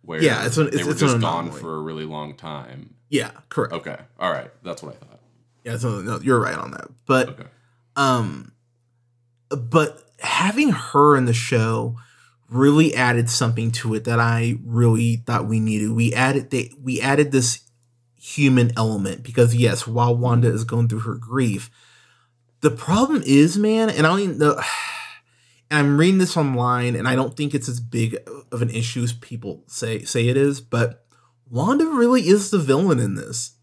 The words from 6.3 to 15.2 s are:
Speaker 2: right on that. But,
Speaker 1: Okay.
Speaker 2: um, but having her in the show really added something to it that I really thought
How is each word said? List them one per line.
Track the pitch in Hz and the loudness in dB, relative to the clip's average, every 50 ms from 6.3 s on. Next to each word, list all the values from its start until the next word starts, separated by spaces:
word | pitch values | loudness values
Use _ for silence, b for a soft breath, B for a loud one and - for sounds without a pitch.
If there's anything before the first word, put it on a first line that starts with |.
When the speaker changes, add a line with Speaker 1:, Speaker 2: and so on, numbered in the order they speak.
| 131 117 | 2 2
Speaker 2:
right | - - - | 2 0 -4
on | 78 - - | -6 -8 -10
that. | - - - - - _ _ | -12 -14 -16 -18 -20 _ _
But, | - 135 131 123 - | 2 2 2 2 0
Speaker 1:
Okay. | - - - - _ _ _ _ _ _ _ _ _ | -4 -16 -20 -20 _ _ _ _ _ _ _ _ _
Speaker 2:
um, | 143 139 135 127 123 110 95 73 64 58 - _ _ _ _ _ _ _ _ _ _ _ _ _ _ _ _ _ _ _ _ | 0 2 2 2 2 0 -4 -6 -10 -14 -18 _ _ _ _ _ _ _ _ _ _ _ _ _ _ _ _ _ _ _ _
but | 147 139 117 117 131 160 151 151 - - _ _ _ _ | -6 -6 -4 -4 -2 -2 -4 -4 -6 -16 _ _ _ _
having | - - - 147 160 196 220 254 302 285 | -8 -4 -2 -2 -2 -2 0 0 0 0
her | 175 117 - - - 143 147 147 143 | 0 -2 -6 -2 2 4 6 6 4
in | 131 127 | 4 2
the | 120 117 | 0 0
show | 117 - - 131 117 110 113 113 113 113 117 117 B B B B B B B B B _ _ | -2 -2 -2 0 0 0 0 -2 -4 -4 -6 -8 B B B B B B B B B _ _
really | 117 127 135 143 147 156 160 156 - | 0 4 4 6 6 6 4 4 2
added | 120 127 123 120 120 117 117 | 2 0 2 2 2 0 0
something | - - 131 113 113 117 113 113 | 0 0 0 0 0 0 -2 -2
to | 117 - - 113 110 | -2 -2 -4 -4 -4
it | 107 113 | -4 -2
that | 120 117 120 | 0 0 2
I | 117 117 117 117 117 117 120 - - | 2 2 2 0 0 -2 -2 -4 -6
really | 117 117 117 120 117 113 113 120 117 113 | -4 0 4 4 4 4 4 2 2 0
thought | 113 | -2